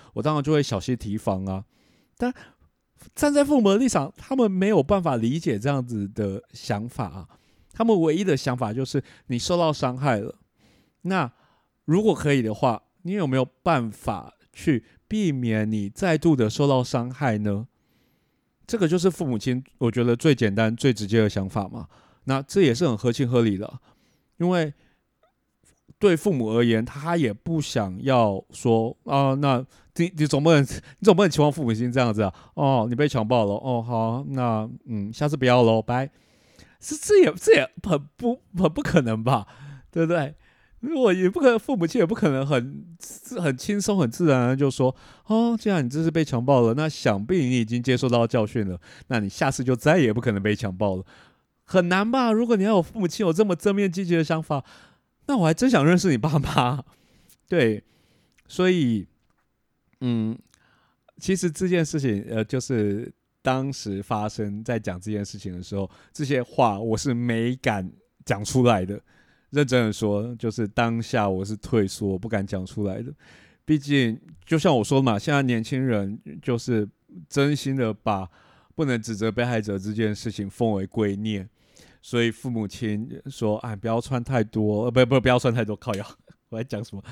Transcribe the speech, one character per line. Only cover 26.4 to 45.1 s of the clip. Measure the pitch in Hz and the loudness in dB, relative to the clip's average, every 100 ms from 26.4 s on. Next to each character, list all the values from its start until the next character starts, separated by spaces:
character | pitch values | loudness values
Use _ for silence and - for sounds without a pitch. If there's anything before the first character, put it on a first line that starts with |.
| 110 | 0
而 | 113 | 2
言， | 120 110 | 2 2
他 | 123 143 156 175 | -2 -8 -4 -2
也 | 127 | -2
不 | 101 - 160 | -4 -4 -4
想 | 143 123 98 92 | -4 -4 -4 -4
要 | 123 127 110 98 - | 0 2 2 0 -8
说 | - 123 113 113 - - | -4 2 2 0 -6 -2
，“啊， | 139 139 135 | 0 2 2
那 | 143 127 131 _ _ - | 0 0 -2 _ _ -4
你， | 170 156 | -2 0
你 | 151 | 0
总 | 139 | 2
不 | 156 | 6
能， | 156 | 6
你 | 135 - - - 208 | 4 -2 -14 2 4
总 | 185 | 6
不 | |
能 | 196 | 4
期 | 147 | 4
望 | 147 | 2
父 | 139 | 2
母 | 123 | -2
亲 | 110 123 | 0 0
这 | 127 | 0
样 | 123 | 2
子 | 107 | 2
啊， | 98 - - | -2 -4 -12
哦， | - 139 131 113 | -2 0 2 0
你 | |
被 | 120 151 | 0 0
强 | 123 107 | 0 0
暴 | 123 104 | 2 2
了， | |
哦， | 101 131 123 | 0 -2 -4
好 | 113 117 | -2 -2
啊， | 113 120 143 | -2 -2 -6
那， | 135 123 110 110 127 - | -4 -2 -2 -4 -10 -10
嗯， | 110 101 | -8 -8
下 | 113 147 | -4 -2
次 | 143 | 0
不 | 127 | 2
要 | 123 | 4
咯， | 117 113 | 6 4
拜。” | 110 123 135 - _ _ _ _ - _ | 0 -4 -6 -10 _ _ _ _ -20 _
是， | - 302 | -12 -10
这 | - 415 | 4 6
也， | 339 | 6
这 | 180 - 453 | 4 6 6
也 | - - | 6 -6
很 | 202 151 143 - | -4 -4 -4 -6
不， | 240 247 _ 175 | -4 -4 _ -2
很 | 175 | -2
不 | 160 | -2
可 | - 170 | 0 2
能 | 120 110 | 2 0
吧， | 113 127 98 - 143 135 - | 0 0 -2 -14 -20 -20 -8
对 | 170 165 | -2 0
不 | |
对？ | 170 143 151 _ _ _ - | 0 -2 -8 _ _ _ -12
如 | 254 320 | -6 2
果 | 240 | 2
也 | 185 185 | 4 2
不 | 339 | 4
可 | 269 | 4
能， | 226 | 4
父 | - 247 | 0 -2
母 | 170 | 0
亲 | 247 | 0
也 | 170 | 0
不 | |
可 | 226 185 | 0 0
能 | 131 139 | 0 0
很 | 139 127 143 - - | -2 -2 -10 -18 -20
自-， | - - - 240 | -20 -20 -12 -6
很 | 165 127 | -4 -4
轻 | - 208 | -4 -2
松、 | 196 196 | 0 0
很 | 165 | 0
自 | - 170 | 2 2
然 | 127 123 | 4 2
地 | 135 | 2
就 | 139 | 0
说 | - 131 - - | 0 0 -2 -12